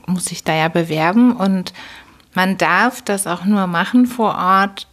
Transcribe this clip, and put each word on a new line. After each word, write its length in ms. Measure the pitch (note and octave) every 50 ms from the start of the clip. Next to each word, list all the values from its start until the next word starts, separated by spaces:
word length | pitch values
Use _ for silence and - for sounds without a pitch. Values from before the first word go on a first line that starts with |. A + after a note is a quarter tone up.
| -
muss 200 | - F#3 F3 -
sich 180 | - F3 - -
da 100 | - D#3+
ja 140 | D#3+ D#3 E3
bewerben 680 | E3 F3 E3 E3 D#3 D#3 D#3 E3+ F#3+ A#3 B3 B3 A#3
und 380 | B3 F#3+ F#3+ F#3+ F#3 F3+ - - - - - - - - - - _ _ _ _
man 220 | F#3 F#3 F#3 F#3+
darf 460 | F3+ F3 D#3 F3 F#3 G#3+ B3 B3 -
das 240 | - - G3+ G3 -
auch 180 | E3 F3 F3 F3
nur 220 | G3 G#3+ G3+ F#3+
machen 400 | F3+ E3+ E3 F#3 - - B3 B3
vor 300 | B3 - - A3 G3+ -
Ort 500 | - F3+ F3+ F#3 F#3+ G3 G3+ G3 - - -